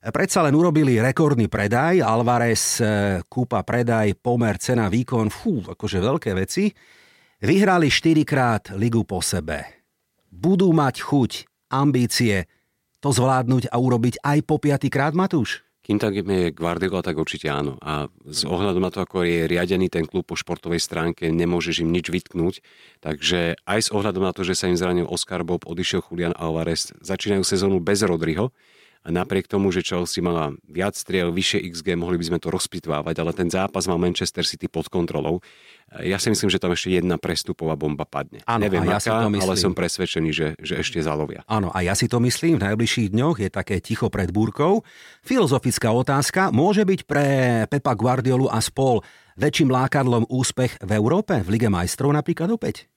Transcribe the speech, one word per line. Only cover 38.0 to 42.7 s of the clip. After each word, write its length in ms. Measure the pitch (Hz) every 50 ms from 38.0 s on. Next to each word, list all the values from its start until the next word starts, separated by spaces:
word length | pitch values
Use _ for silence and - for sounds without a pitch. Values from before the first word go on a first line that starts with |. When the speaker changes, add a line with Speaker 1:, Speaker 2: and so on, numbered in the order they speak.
| - _
Speaker 2:
padne. 320 | - 73 69 - - - -
Speaker 1:
Áno, 200 | - 117 113 104
Speaker 2:
Neviem, 240 | 104 95 85 82 85
Speaker 1:
a 80 | 92
ja 40 | 104
si 120 | - 117
Speaker 2:
aká, 80 | 110 113
Speaker 1:
to 100 | 113 107
myslím. 140 | 104 101 95
Speaker 2:
ale 120 | 95 95 98
som 160 | 101 101 90
presvedčený, 560 | - 87 87 - - 92 87 - 87 80 80
že, 160 | 76 76 80 76 80
že 240 | - 80 78 85 78
ešte 240 | 78 - - 85 78
zalovia. 400 | 78 76 76 76 71 - - -
Speaker 1:
Áno, 220 | _ 107 110 98 87
a 160 | - 92 90
ja 80 | 87
si 160 | 98 - - 110
to 80 | - 120
myslím. 380 | 117 123 117 - - 165 165
V 80 | 131 95
najbližších 480 | 98